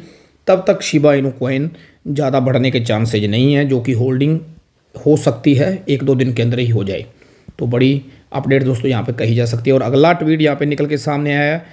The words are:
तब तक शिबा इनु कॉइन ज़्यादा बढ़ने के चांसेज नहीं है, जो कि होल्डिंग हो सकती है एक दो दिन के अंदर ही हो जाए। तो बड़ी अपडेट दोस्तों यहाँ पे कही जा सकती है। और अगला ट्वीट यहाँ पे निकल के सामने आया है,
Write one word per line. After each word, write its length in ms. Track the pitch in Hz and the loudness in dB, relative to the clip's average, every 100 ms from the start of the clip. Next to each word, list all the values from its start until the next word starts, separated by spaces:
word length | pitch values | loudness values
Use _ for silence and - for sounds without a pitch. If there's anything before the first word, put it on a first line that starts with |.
| - - _ _ - | -12 -20 _ _ 0
तब 180 | 185 208 | 0 2
तक 160 | 190 | -2
शिबा 300 | - 151 147 | 0 2 4
इनु 160 | 143 135 | 2 0
कॉइन 380 | 117 127 135 156 - - _ - | -4 -4 -2 -4 -8 -20 _ -6
ज़्यादा 320 | 143 139 135 | -2 0 0
बढ़ने 300 | 127 127 127 | 2 2 0
के 100 | 127 | 0
चांसेज 440 | 117 110 113 107 104 | 0 0 0 0 0
नहीं 260 | 110 139 | 2 2
है, 100 | 143 143 | 2 2
जो 140 | 127 | 0
कि 120 | 120 | 0
होल्डिंग 460 | 117 131 131 143 160 - - _ _ _ | 0 0 0 0 -2 -4 -20 _ _ _
हो 220 | - 147 151 | -4 2 2
सकती 360 | 143 120 151 | 2 0 2
है 300 | 135 175 185 - | 2 0 -2 -4
एक 140 | 135 | -2
दो 120 | 139 | 0
दिन 180 | 127 131 | 0 0
के 80 | 117 | 0
अंदर 160 | 117 120 | -2 0
ही 100 | 117 | 0
हो 160 | 110 | 0
जाए। 200 | 98 175 - - _ _ - - | -2 -6 -10 -18 _ _ -18 -8
तो 80 | 127 | -4
बड़ी 360 | 120 131 139 - - - | 0 2 0 -4 -20 -12
अपडेट 300 | 139 131 135 | -6 0 0
दोस्तों 280 | 131 117 135 | 0 -2 -2
यहाँ 140 | 117 | -2
पे 80 | 123 | -4
कही 200 | 113 113 | -4 0
जा 100 | 117 120 | 0 0
सकती 240 | 120 135 | -2 0
है। 40 | |
और 80 | 131 | 0
अगला 300 | 117 139 160 | 2 2 4
ट्वीट 280 | 170 156 160 | 2 0 2
यहाँ 140 | 151 135 | 0 0
पे 100 | 147 | -2
निकल 200 | 147 147 | -2 -2
के 100 | 147 | -4
सामने 360 | 151 143 147 | -2 -2 -2
आया 180 | 143 147 | 0 0
है, 120 | 165 - | -2 -8